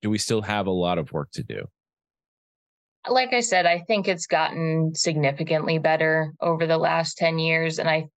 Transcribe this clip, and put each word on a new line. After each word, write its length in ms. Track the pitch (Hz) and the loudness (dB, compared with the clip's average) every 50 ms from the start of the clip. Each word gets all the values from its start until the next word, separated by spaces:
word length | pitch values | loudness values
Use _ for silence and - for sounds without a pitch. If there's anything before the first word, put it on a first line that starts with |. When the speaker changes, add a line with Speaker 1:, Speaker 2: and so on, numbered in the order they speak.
Speaker 1:
do 80 | - 107 | -4 -2
we 80 | 107 110 | -2 -2
still 240 | - - 117 107 | 0 0 -2 -2
have 260 | 104 107 107 104 95 98 | 0 -2 -2 -2 0 0
a 40 | |
lot 260 | 95 90 87 87 87 82 | 0 0 0 0 0 -2
of 140 | 78 - | -2 -4
work 180 | - 78 73 - - | -6 -8 -8 -8 -8
to 100 | - - | -12 -10
do? 240 | - 55 50 - - _ _ _ _ _ _ _ _ _ _ _ _ _ _ _ _ _ _ _ _ _ _ _ _ _ _ - - | -8 -8 -10 -10 -12 _ _ _ _ _ _ _ _ _ _ _ _ _ _ _ _ _ _ _ _ _ _ _ _ _ _ -4 0
Speaker 2:
Like 240 | 247 254 254 247 254 | 2 2 2 2 0
I 80 | 240 | 0
said, 240 | 233 - 190 180 170 | 0 2 2 4 4
I 140 | 170 175 175 | 4 2 2
think 280 | 170 - 220 202 185 202 | 0 0 0 0 0 0
it's 180 | 185 165 - | -2 -2 -2
gotten 680 | - 175 156 156 151 - 165 165 160 160 160 160 160 160 | 0 0 0 0 0 -2 -2 -2 0 0 0 0 0 0
significantly 840 | - - 170 160 156 147 139 143 - 165 156 160 156 151 - 160 160 | -2 -2 0 0 2 0 0 0 -2 -2 -2 0 0 0 0 -2 0
better 540 | 156 160 156 160 160 160 160 160 156 156 - - | 2 2 2 2 2 2 2 0 0 -2 -6 -4
over 260 | - 170 165 160 165 | -2 -2 0 0 0
the 120 | 160 165 165 | 0 2 2
last 400 | 160 160 160 165 165 160 - - | 2 2 0 0 -2 -2 -2 0
ten 220 | 170 165 165 160 | 0 0 2 2
years. 380 | 160 160 160 160 165 165 160 160 | 0 2 2 2 0 0 -2 -2
And 120 | - 160 | 0 0
I 180 | 156 160 156 - _ | 0 0 -2 -4 _